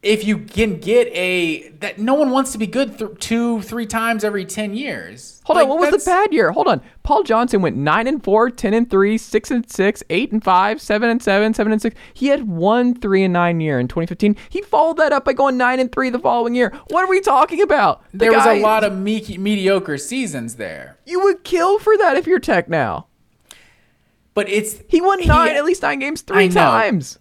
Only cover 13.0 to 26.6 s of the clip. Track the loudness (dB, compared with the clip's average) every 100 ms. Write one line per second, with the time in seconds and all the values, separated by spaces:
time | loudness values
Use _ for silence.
13 | 0 2 2 2 2 0 0 0 -2 -4
14 | -6 0 0 0 -4 -10 -2 2 2 2
15 | 2 2 0 0 0 2 0 0 -2 -2
16 | -2 0 0 0 0 0 0 -2 -4 -2
17 | 2 2 2 2 2 2 2 4 2 0
18 | _ 0 4 6 6 4 2 2 0 -2
19 | -4 -4 -6 -6 -2 0 2 0 -2 -8
20 | -6 -6 -6 -6 -10 -10 -12 -12 -18 -20
21 | -6 0 0 0 -2 -2 0 0 2 4
22 | 4 2 2 0 2 -2 0 -2 -2 -4
23 | -10 _ _ _ _ -20 _ _ _ _
24 | _ _ _ -6 -2 -2 -4 -12 0 2
25 | 2 0 2 4 4 0 -2 -2 -2 -4
26 | -6 -8 -2 2 2 4